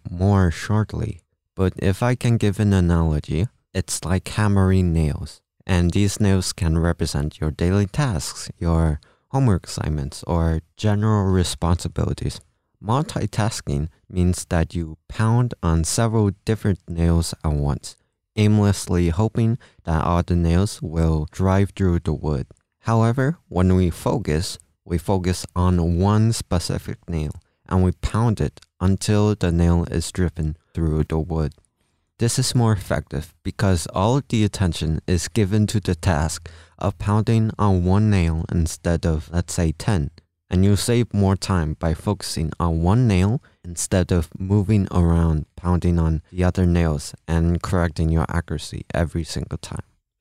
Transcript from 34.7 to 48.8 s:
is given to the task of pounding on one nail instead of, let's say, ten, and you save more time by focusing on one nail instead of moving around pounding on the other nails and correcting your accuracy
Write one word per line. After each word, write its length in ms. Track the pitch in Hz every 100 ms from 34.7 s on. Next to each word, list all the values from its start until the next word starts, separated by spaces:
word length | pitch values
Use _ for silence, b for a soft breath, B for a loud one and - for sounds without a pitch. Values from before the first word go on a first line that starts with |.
| 78 80 78 -
is 220 | 90 -
given 400 | - 98 107 104
to 120 | 107
the 140 | 92
task 560 | 87 - 76 78 - B B B B
of 180 | 92 -
pounding 540 | 101 107 110 113 110 -
on 260 | 104 92 87
one 240 | 98 107
nail 340 | 101 82 80 -
instead 540 | 82 82 - 87 85 85
of, 240 | 78 -
let's 220 | 85 -
say, 180 | - 85
ten, 360 | - - 98 71 - _ _ _
and 160 | 92 98
you 100 | 98
save 380 | - 120 117
more 240 | 101 98 95
time 400 | - 92 78 76
by 140 | 85
focusing 580 | 80 - 98 - - 78 -
on 240 | 85 82
one 240 | 85 113 123
nail 340 | 92 98 131 b b
instead 480 | 90 82 - 95 87
of 160 | 87 80 -
moving 480 | 92 104 95 107 95
around 540 | 90 85 85 82 78 - -
pounding 420 | 87 87 87 85
on 240 | 80 78 -
the 140 | 92
other 220 | 90 92 90
nails 500 | 87 82 76 - - -
and 360 | 82 85 85
correcting 480 | - 92 85 78 80
your 160 | 82 71
accuracy 580 | 82 - 80 - -